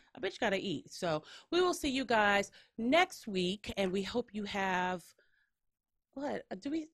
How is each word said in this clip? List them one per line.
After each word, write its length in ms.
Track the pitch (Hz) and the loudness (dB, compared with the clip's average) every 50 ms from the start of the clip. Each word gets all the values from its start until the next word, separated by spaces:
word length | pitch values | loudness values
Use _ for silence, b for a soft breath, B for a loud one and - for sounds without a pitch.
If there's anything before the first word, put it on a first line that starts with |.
| B B B | B B B
a 60 | - | -6
bitch 180 | - 392 - - | -6 -6 -4 -2
gotta 180 | 254 208 196 | -2 0 0
eat. 340 | 190 - 202 151 - - - | 0 -2 -2 -4 -6 -6 -10
So 340 | - - 185 170 156 151 - B B B B B | -10 -4 -2 0 -2 -2 -4 B B B B B
we 100 | 330 349 | 2 2
will 140 | 359 359 311 | 4 2 2
see 160 | - - 285 | 0 -2 -2
you 140 | 247 269 254 | -2 0 0
guys 480 | 202 233 214 208 202 202 202 202 - B B B B B - | 2 4 4 6 6 4 4 2 0 B B B B B -4
next 480 | 226 247 294 339 370 359 - - - | 0 4 6 6 6 4 0 -10 -8
week, 460 | 226 196 185 180 180 202 214 - - 220 | -4 -2 0 0 0 0 -2 -6 -6 -2
and 140 | 196 196 185 | 0 0 0
we 120 | 180 202 | 0 -2
hope 280 | 190 - 214 247 233 - | -2 -2 -2 -4 -4 -4
you 120 | 202 214 202 | -6 -8 -6
have, 580 | 202 208 202 196 190 185 180 180 180 185 175 - - - b b b b b b b b _ _ _ _ _ _ _ _ _ _ _ - | -4 -2 -2 0 2 2 2 0 0 -2 -4 -8 -14 -20 b b b b b b b b _ _ _ _ _ _ _ _ _ _ _ -10
what, 320 | 269 285 262 208 - - - | -6 -6 -4 -4 -6 -6 -8
uh, 40 | - | -10
do 160 | 185 - 277 | -8 -6 -4
we, 160 | 311 330 302 - | -4 -4 -4 -6